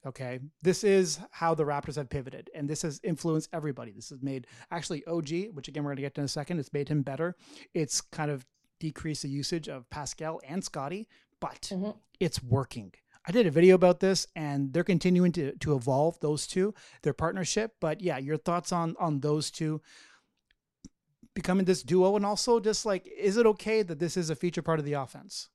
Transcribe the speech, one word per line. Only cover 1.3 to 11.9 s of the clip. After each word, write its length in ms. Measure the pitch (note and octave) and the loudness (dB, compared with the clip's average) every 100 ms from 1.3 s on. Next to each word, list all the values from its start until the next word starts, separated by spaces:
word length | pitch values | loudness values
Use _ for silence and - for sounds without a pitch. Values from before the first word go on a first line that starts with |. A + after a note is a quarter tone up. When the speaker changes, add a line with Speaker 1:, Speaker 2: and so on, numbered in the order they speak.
Speaker 1:
how 220 | - E3 | -2 0
the 120 | D#3+ D3 | 2 0
Raptors 320 | C#3+ C#3+ D3 | -2 -4 -8
have 120 | C3+ | -6
pivoted, 400 | C#3+ C3 - - D#3+ | -8 -8 -14 -14 -6
and 140 | C#3+ | -4
this 120 | D3+ | -4
has 180 | E3+ C#3+ | -4 -4
influenced 460 | F#3+ D#3+ E3+ D#3 - | -4 -2 0 -2 -2
everybody. 400 | E3+ D3+ B2 A#2 | -6 -6 -8 -12
This 180 | G#2 - | -16 -18
has 100 | C3+ | -8
made, 260 | C#3 C3+ B2 - - | -6 -6 -10 -20 -10
actually, 320 | E3+ D3 D#3+ E3 | -8 -6 -8 -4
O 140 | E3+ | -4
G, 280 | C#3+ E3+ G#3 | -2 -4 -6
which 180 | D#3 C3 | -10 -10
again, 160 | C#3+ | -6
we're 80 | C#3+ | -4
gonna 100 | C#3 | -4
get 140 | C#3 - | -6 -4
to 60 | |
in 40 | C#3+ | -4
a 40 | |
second, 280 | D#3+ C#3 F3 | -4 -4 -4
it's 120 | C3+ | -4
made 140 | C#3+ C#3+ | -4 0
him 140 | D3+ | 0
better. 340 | C#3 C3+ E3+ F3+ - - - | 0 -2 -4 -6 -18 -20 -6
It's 260 | E3+ D3 - | -2 0 -2
kind 320 | - - D3+ | -4 -4 -4
of 140 | C#3 B2+ _ _ _ | -4 -10 _ _ _
decreased 440 | D#3+ - D#3+ D3+ | -8 -6 -8 -6
the 60 | D3 | -6
usage 380 | C#3 C#3 E3+ D#3 | -6 -4 -4 -6
of 220 | C#3 B2 | -12 -10
Pascal 500 | D3+ C3+ - D#3 E3 C3 | -10 -10 -8 -8 -8 -6
and 160 | F3 | -8
Scottie, 440 | - D#3 C3+ F#3+ A3 _ _ _ | -6 -6 -6 -6 -10 _ _ _
but 200 | D#3 - - | -10 -8 -8
Speaker 2:
Mm-hmm. 180 | F#3+ G3+ | -6 -6